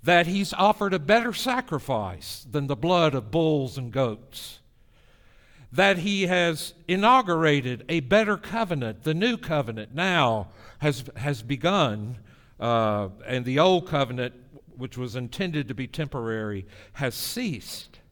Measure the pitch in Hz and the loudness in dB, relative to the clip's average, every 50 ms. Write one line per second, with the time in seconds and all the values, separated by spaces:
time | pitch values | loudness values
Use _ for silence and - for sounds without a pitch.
0 | - - 175 175 175 165 185 196 196 - - - 185 208 214 - 208 196 185 185 | 2 4 4 4 4 4 0 -2 -2 -2 0 2 4 4 4 4 0 -2 -2 -2
1 | 147 139 208 233 233 240 214 - - 247 254 254 254 - - 139 - - 135 110 | 2 4 4 4 4 0 -4 -4 -2 -2 -2 -2 -2 -4 -6 -6 -2 -2 -2 -2
2 | 104 92 90 85 - - - - - 131 104 151 139 139 143 110 117 170 185 175 | -2 -4 -8 -10 -12 -14 -14 -14 -14 -4 -4 -4 -2 -2 -4 -2 0 2 4 4
3 | 170 156 135 135 110 107 104 165 165 160 156 147 135 127 - 135 127 120 110 135 | 4 4 2 0 -4 -2 0 2 2 4 2 2 0 -2 -6 -8 -10 -6 0 0
4 | 131 120 107 104 - - - - - - - - _ _ _ _ _ _ _ _ | 0 0 0 -6 -12 -18 -16 -14 -14 -14 -16 -18 _ _ _ _ _ _ _ _
5 | _ _ _ _ _ - - - _ _ - - 139 - 123 135 185 196 196 180 | _ _ _ _ _ -20 -20 -20 _ _ -20 -20 -20 -8 0 2 4 4 4 2
6 | 160 208 202 196 190 175 185 180 175 170 165 151 - - - - - - 175 185 | 0 -2 0 0 2 2 2 2 2 2 0 -2 -6 -10 -12 -14 -4 -2 0 2
7 | 202 226 254 262 240 185 175 160 165 156 147 143 123 127 123 113 - - 165 170 | 4 6 6 6 4 4 2 4 4 4 4 4 2 -2 -6 -6 -6 -2 -2 -2
8 | 139 120 185 214 220 208 208 175 - - 185 226 226 180 170 147 127 113 107 - | 0 4 4 4 4 4 0 -2 -4 -6 -2 -2 -2 -2 -2 -2 -2 -4 -6 -6
9 | - 151 156 160 196 247 240 208 - - 160 151 139 113 113 110 107 104 123 147 | -4 -2 0 2 2 0 0 0 -2 -2 -2 0 0 -2 -6 -10 -10 -10 -6 -2
10 | 175 190 180 170 143 123 117 107 98 - - - - - - - 143 151 143 117 | -2 0 2 4 4 4 2 0 -2 -6 -12 -20 -20 -20 -14 -2 0 0 0 0
11 | 123 - - - 104 143 143 113 110 117 139 127 - 170 196 202 165 127 104 107 | -6 -14 -12 -6 -4 -4 -4 -4 -4 -6 -6 0 0 2 2 4 2 2 0 -2
12 | 104 113 123 113 - - - - - - - - - 117 117 113 113 107 107 104 | -6 -8 -10 -10 -14 -20 -20 -20 -20 -20 -14 -6 -2 0 2 2 2 2 0 0
13 | 104 95 95 - - - 127 127 123 123 127 139 160 185 185 180 - - 160 147 | -2 -4 -8 -12 -8 -4 -4 -4 -2 0 2 4 6 6 6 4 2 0 0 0
14 | 139 117 123 123 127 127 - - - - - - - - - - 123 131 - 123 | 0 0 -2 -6 -6 -6 -6 -12 -20 -20 -20 -20 -20 -20 -16 -14 -12 -12 -8 -8
15 | 127 123 104 127 123 117 - - 196 185 160 151 143 107 131 107 131 120 - - | -8 -6 -6 -8 -8 -8 -6 -4 -4 -2 -2 -2 -4 -4 -6 -8 -8 -8 -6 -6
16 | 156 139 - 139 117 113 113 110 110 107 104 98 98 - - - - - - - | -6 -6 -4 -6 -4 -4 -4 -4 -4 -4 -6 -6 -8 -12 -16 -20 -20 -20 -8 -4
17 | 139 127 117 - - - - 233 254 220 156 104 - - - - - - - - | -4 -4 -4 -4 -8 -6 -6 -4 -4 -4 -4 -6 -8 -12 -14 -14 -16 -18 -20 -20
18 | - _ | -20 _